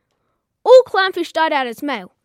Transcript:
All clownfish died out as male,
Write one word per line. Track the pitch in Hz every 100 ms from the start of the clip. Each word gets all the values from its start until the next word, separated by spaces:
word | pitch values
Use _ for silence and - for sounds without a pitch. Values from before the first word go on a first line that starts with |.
| _ _ _ _ _ _
All | - 508 494
clownfish | 403 381 370 330
died | 320 320
out | 294 254
as | 220
male, | 294 240 180 _